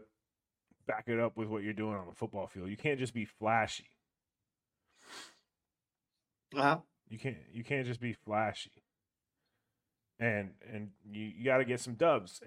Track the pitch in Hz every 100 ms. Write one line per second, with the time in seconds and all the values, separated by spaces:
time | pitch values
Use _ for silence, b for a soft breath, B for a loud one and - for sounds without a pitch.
0 | - _ _ _ _ _ _ _ - 110
1 | 110 117 117 113 107 107 101 104 107 101
2 | 87 - 117 101 87 95 90 104 156 139
3 | 127 117 104 - 107 113 107 - - _
4 | _ _ _ _ _ _ _ _ _ B
5 | B B B B B _ _ _ _ _
6 | _ _ _ _ _ 139 139 160 - _
7 | - 110 135 98 69 117 117 143 123 120
8 | 120 107 - 107 107 98 - _ _ _
9 | _ _ _ _ _ _ _ _ _ _
10 | _ - 117 104 98 - - 107 104 95
11 | 107 104 107 90 123 131 131 123 - 117
12 | 165 139 90 -